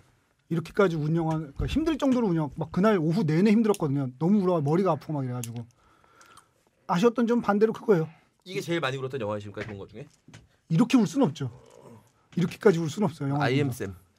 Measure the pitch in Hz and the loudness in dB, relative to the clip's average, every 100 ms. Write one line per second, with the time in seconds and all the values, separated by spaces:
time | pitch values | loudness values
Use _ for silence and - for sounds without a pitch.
0 | _ _ _ _ _ 170 165 - 190 165 | _ _ _ _ _ -6 -4 0 2 0
1 | 151 165 160 160 160 - 131 277 320 302 | -2 -2 -2 -4 -6 -6 -4 -2 0 0
2 | 277 247 220 160 147 - 156 180 220 196 | 0 2 2 0 -2 -6 -6 0 2 2
3 | 156 175 156 160 214 208 214 190 151 139 | 2 0 2 4 4 4 4 0 0 -2
4 | 131 127 160 208 185 170 143 165 190 151 | -4 -2 2 4 4 2 2 2 2 0
5 | - 151 127 123 117 117 117 _ _ _ | -4 -6 -6 -6 -8 -10 -14 _ _ _
6 | _ _ - - _ _ _ _ - 175 | _ _ -20 -20 _ _ _ _ -4 2
7 | 233 233 233 240 - 202 220 208 - 175 | 2 2 0 0 2 2 2 0 2 2
8 | 160 - _ _ 180 196 165 170 131 135 | 2 -8 _ _ -10 -8 -4 -2 -2 -4
9 | 127 135 104 107 104 104 104 101 92 107 | -6 -6 -4 -6 -8 -10 -10 -12 -14 -16
10 | 147 _ _ - - _ _ 165 240 254 | -20 _ _ -20 -20 _ _ 2 4 4
11 | 190 277 208 - 131 - - - 135 113 | 2 2 0 0 -10 -10 -20 -20 -20 -20
12 | _ _ _ 175 - - 208 165 160 208 | _ _ _ -4 -4 2 2 2 -2 -4
13 | 185 - 139 143 117 135 143 - 101 90 | -4 -4 -4 -2 0 0 -2 -4 -10 -12
14 | _ | _